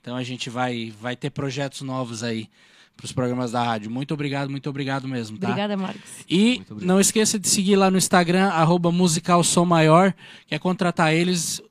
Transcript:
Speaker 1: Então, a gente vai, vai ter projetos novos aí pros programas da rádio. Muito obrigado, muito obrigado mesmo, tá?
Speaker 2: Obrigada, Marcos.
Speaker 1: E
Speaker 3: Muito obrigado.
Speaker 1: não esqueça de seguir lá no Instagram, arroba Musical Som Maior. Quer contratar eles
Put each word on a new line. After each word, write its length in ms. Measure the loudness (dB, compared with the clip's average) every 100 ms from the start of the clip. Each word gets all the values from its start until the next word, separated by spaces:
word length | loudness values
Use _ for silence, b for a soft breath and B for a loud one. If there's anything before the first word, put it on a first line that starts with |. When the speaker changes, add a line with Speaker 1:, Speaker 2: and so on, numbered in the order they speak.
Speaker 1:
Então, 140 | -10 -8
a 60 |
gente 260 | -8 -8 -8
vai, 440 | -4 -4 -4 -8 -10
vai 180 | -10 -8
ter 120 | -8
projetos 520 | -6 -8 -6 -8 -8
novos 400 | -8 -6 -6 -6
aí 260 | -6 -6 -8 b b b b _
pros 160 | -10
programas 400 | -4 -2 -2 -4
da 100 | -2
rádio. 280 | -2 -2 -4
Muito 240 | -8 -6
obrigado, 340 | -6 -4 -4 -6
muito 220 | -6 -8
obrigado 360 | -8 -4 -4 -4
mesmo, 300 | -8 -8 -6
tá? 120 | -4
Speaker 2:
Obrigada, 280 | -2 -2 -4
Marcos. 240 | -6 -10 -18 -20 -2
Speaker 1:
E 280 | 2 2 2
Speaker 3:
Muito 160 | -6
obrigado. 160 | -8 0
Speaker 1:
não 100 | 4
esqueça 400 | 4 2 0 0
de 80 | -2
seguir 300 | 0 2 4
lá 140 | 4
no 80 | 2
Instagram, 500 | 2 2 4 2 2
arroba 420 | 2 4 4 2
Musical 540 | 2 2 0 2 2
Som 220 | 4 2 4
Maior. 480 | 4 6 6 6 0 B B B
Quer 120 | -6
contratar 540 | -4 -2 -2 2 2
eles 480 | 2 2 -2 -4 -8 -12